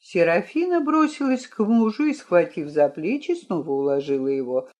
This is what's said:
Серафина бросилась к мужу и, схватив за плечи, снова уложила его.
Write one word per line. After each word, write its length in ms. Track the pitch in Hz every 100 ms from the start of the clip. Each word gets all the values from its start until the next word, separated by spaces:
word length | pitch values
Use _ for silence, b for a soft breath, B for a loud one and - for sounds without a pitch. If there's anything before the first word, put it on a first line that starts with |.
Серафина 800 | _ 185 165 170 202 311 359 349
бросилась 640 | 294 311 311 - 277 254 -
к 180 | -
мужу 420 | 208 233 220 214 302
и, 80 |
схватив 540 | - - 175 170 - 147
за 200 | 151 143
плечи, 480 | 143 160 277 - 339
снова 340 | - 175 143
уложила 560 | 139 139 139 143 139 131
его. 420 | 135 123 127 127 _